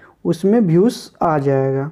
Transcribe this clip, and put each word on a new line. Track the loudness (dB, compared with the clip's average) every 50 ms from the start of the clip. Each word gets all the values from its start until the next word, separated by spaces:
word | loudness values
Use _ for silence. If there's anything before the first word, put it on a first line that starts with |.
| -20 -20 _ _ -6
उसमें | -6 -4 -2 0 0 2 2
views | 2 2 2 2 2 2 0 -4 -10 -14 _ -4 -2
आ | -2 0 0
जाएगा। | 0 0 0 0 0 0 -2 -2 -4 -6